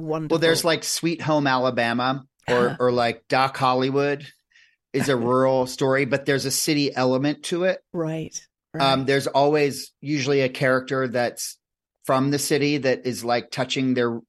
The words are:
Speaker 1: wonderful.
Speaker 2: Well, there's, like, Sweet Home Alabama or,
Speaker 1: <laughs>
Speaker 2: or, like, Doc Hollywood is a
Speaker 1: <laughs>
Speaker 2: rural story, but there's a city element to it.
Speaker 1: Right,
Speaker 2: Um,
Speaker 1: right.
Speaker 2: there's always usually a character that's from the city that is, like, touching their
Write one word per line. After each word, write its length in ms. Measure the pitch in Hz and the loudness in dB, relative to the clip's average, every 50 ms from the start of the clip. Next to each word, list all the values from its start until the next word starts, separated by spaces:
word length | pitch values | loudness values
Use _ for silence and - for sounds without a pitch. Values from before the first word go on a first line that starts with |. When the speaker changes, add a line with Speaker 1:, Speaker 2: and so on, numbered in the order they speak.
| 160 | -6
Speaker 1:
wonderful. 280 | 156 156 160 160 147 165 | -4 -4 -4 -2 0 0
Speaker 2:
Well, 40 | 160 | 2
there's, 220 | 160 165 165 160 165 | 4 2 2 2 2
like, 220 | 170 160 151 - | 0 0 0 -2
Sweet 360 | - - - - 165 170 - - | -6 -6 -2 -2 -2 -4 -2 -2
Home 240 | 156 156 151 143 | 0 2 2 2
Alabama 760 | 139 131 127 123 127 120 117 117 117 117 120 123 131 135 139 131 _ _ _ - | 2 2 2 2 0 0 0 0 0 0 0 0 -2 -2 -4 -6 _ _ _ -4
or, 300 | - 123 123 123 123 135 | 0 2 2 2 2 0
Speaker 1:
<laughs> 20 | - | 0
Speaker 2:
or, 120 | 123 123 123 | 0 2 2
like, 340 | 123 117 117 117 - _ | 2 0 0 -2 -4 _
Doc 300 | - 143 131 135 135 - | 0 2 2 2 2 0
Hollywood 680 | - 139 127 127 127 127 135 135 139 143 143 143 139 139 - - _ _ _ _ _ _ _ _ _ _ _ - | 0 2 2 2 2 0 0 0 0 0 -2 -2 -6 -8 -16 -20 _ _ _ _ _ _ _ _ _ _ _ -4
is 160 | 139 135 139 | -2 0 0
a 80 | 135 | 0
Speaker 1:
<laughs> 0 | |
Speaker 2:
rural 500 | 120 117 120 127 127 131 131 131 131 127 | 0 2 2 2 4 4 4 2 2 0
story, 380 | 127 - - 143 131 131 135 143 | -2 -2 -2 0 2 2 2 0
but 200 | 120 139 139 139 | 0 -2 -2 0
there's 200 | - 139 131 127 | 0 0 0 0
a 60 | 135 | -2
city 440 | 127 - - - 156 147 143 131 - | -2 -2 0 0 0 0 0 -2 0
element 480 | 127 127 127 131 127 139 147 147 147 - | 0 0 2 2 2 0 -2 -4 -4 -6
to 220 | - 180 170 180 | -6 -4 -2 0
it. 140 | 185 180 - _ _ | 0 -2 -2 _ _
Speaker 1:
Right, 480 | - 180 160 156 160 160 156 160 - - - _ _ _ _ _ - | -8 -6 -4 -4 -4 -6 -8 -10 -12 -16 -18 _ _ _ _ _ -4
Speaker 2:
Um, 260 | 160 139 135 135 135 | 0 0 2 2 0
Speaker 1:
right. 80 | 135 | 2
Speaker 2:
there's 200 | 127 135 139 135 | 2 0 0 0
always 640 | 151 - 135 143 147 151 151 147 143 120 120 - - _ - | 0 2 2 4 4 4 2 2 0 -2 -6 -12 -16 _ -14
usually 400 | - 139 151 147 127 139 143 139 | -8 -4 -4 -2 0 0 2 2
a 80 | 135 127 | 2 0
character 600 | 131 - 147 131 131 127 127 - 139 131 131 123 | 0 0 2 2 2 2 0 -2 -4 -2 -2 -2
that's 480 | 110 123 120 113 - - - - - _ _ _ _ _ _ _ _ _ - | -2 -2 -2 -2 -4 -6 -12 -12 -12 _ _ _ _ _ _ _ _ _ -2
from 260 | - 135 131 131 143 | 0 0 2 2 0
the 80 | 143 131 | 0 -2
city 380 | - - 156 143 139 147 147 | 0 0 0 2 2 2 0
that 280 | 143 127 131 123 - - | 0 0 0 0 0 -2
is, 200 | 127 120 98 110 | -6 -6 -4 -2
like, 260 | 120 120 120 - - | -2 -2 -2 -2 -4
touching 420 | - - - - - 143 131 131 127 | -6 -6 -4 -4 -2 -2 0 0 0
their 280 | 123 120 120 117 117 - | 0 0 -2 -2 -6 -10